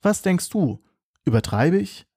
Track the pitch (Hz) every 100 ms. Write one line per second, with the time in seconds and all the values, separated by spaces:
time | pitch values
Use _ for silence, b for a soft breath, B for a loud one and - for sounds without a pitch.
0 | 202 208 196 180 - 220 156 104 _ _
1 | _ _ - 113 - 104 139 190 202 -
2 | _